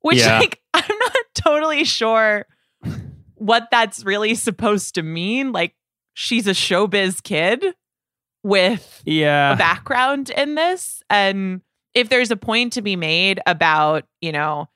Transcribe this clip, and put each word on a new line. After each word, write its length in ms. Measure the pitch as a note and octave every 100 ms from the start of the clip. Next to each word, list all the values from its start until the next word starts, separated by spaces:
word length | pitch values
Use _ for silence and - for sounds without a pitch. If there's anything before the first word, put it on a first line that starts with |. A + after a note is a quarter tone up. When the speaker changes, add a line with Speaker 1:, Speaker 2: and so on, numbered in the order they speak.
Speaker 1:
Which, 180 | D#4 B2+
Speaker 2:
Yeah. 200 | A2+ A2+
Speaker 1:
like, 220 | - - _
<laughs> 60 |
I'm 240 | E4+ - G#4+
not 160 | B4 C5 -
totally 500 | - E4 D4+ D#4 D4
sure 640 | D4+ - A3+ A3+ G#3+ G#3 - _ _ _ - - - - -
what 340 | _ G#3+ A#3 A3+
that's 340 | A#3+ A3+ - G3+
really 300 | G3+ G#3+ A3+
supposed 600 | - F3 A3 G#3 - F#3
to 60 |
mean. 480 | D#3+ E3 F#3 B3 C4+
Like, 240 | G3 F3 _ _ _ _
she's 320 | - - A3+ G3+
a 40 |
showbiz 720 | F#3 - F3+ G#3 G3+ F#3+ F#3
kid 420 | - D#3 F3 B3 F#4+ - _ _ _ _ _ _
with 580 | G3+ G3 F#3 A3+ - - -
Speaker 2:
Yeah. 480 | D#3 D3+ D3 C#3
Speaker 1:
a 40 | C#3
background 720 | E3+ F3+ - B3 B3+ C#4+ C4+
in 240 | - C#4+ D4+
this. 460 | E4+ F#4 - - _
And 520 | G3+ G3 G3 F#3+ F#3 _ _ _ B3
if 140 | A#3
there's 200 | B3+ A#3
a 60 | A3
point 360 | - A3 A#3+
to 80 | B3
be 120 | G3+ F#3
made 440 | D#3+ E3 F#3+ F#3+ -
about, 560 | E3 E3 D#3 D3+ D#3 - _
you 100 | E3
know 380 | D3+ D3+ D3 D3+